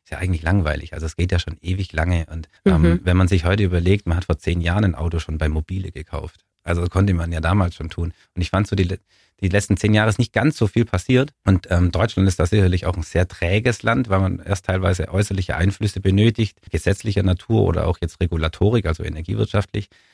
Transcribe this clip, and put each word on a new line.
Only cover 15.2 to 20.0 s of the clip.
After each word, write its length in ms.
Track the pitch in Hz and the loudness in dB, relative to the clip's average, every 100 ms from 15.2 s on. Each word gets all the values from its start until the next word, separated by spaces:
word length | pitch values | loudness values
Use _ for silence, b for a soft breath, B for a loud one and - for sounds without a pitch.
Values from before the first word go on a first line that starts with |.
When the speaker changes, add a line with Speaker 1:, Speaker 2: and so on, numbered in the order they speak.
| 104 95 90 - | 0 -2 -4 0
Speaker 1:
Einflüsse 440 | 95 - 107 95 | 0 0 -4 -2
benötigt, 580 | 98 98 113 117 107 _ - | 0 4 4 2 -4 _ -6
gesetzlicher 520 | 92 92 98 110 95 | -4 0 -2 -2 0
Natur 420 | 95 90 - 110 | 0 0 0 2
oder 220 | 92 85 80 | 2 0 -2
auch 120 | 87 | -2
jetzt 200 | 80 - | -6 -4
Regulatorik, 640 | 87 82 80 - 98 117 80 | -2 0 -4 0 2 2 -2
also 180 | - | -4
energiewirtschaftlich. 840 | 76 78 82 107 107 107 - 104 - _ | -6 -8 -8 -4 -2 -2 -4 -8 -10 _